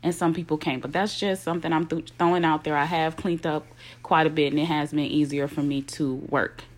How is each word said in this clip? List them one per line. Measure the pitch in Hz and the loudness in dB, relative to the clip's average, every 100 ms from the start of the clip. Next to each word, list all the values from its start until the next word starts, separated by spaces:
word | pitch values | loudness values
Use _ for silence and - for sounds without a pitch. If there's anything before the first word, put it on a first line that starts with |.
and | 156 170 | -2 0
some | 170 | 0
people | 165 165 156 | 0 -2 -2
can't, | 156 131 | -2 -4
but | 127 | -2
that's | 165 208 - | -2 -2 0
just | 202 190 | -2 -2
something | - 170 165 | -2 -2 0
I'm | 160 165 | 0 0
th-, | 165 - - | -4 -6 0
throwing | 175 180 | 4 4
out | 170 151 | 4 2
there. | 156 147 | 0 0
I | 147 | 0
have | 170 160 160 | 2 0 -2
cleaned | 190 170 165 | -4 -2 0
up | 151 - - - - | -2 -4 -20 -20 -18
quite | - 170 156 | 0 4 4
a | |
bit, | 156 143 | 4 2
and | 143 | 2
it | 160 | 2
has | 151 147 | 0 0
been | 151 | -2
easier | 143 151 147 143 143 | 0 2 0 0 -2
for | - | -2
me | 143 139 | -2 -2
to | 139 - 143 131 - | -6 -4 -2 -2 -2
work | 143 107 - - | 0 0 -4 -20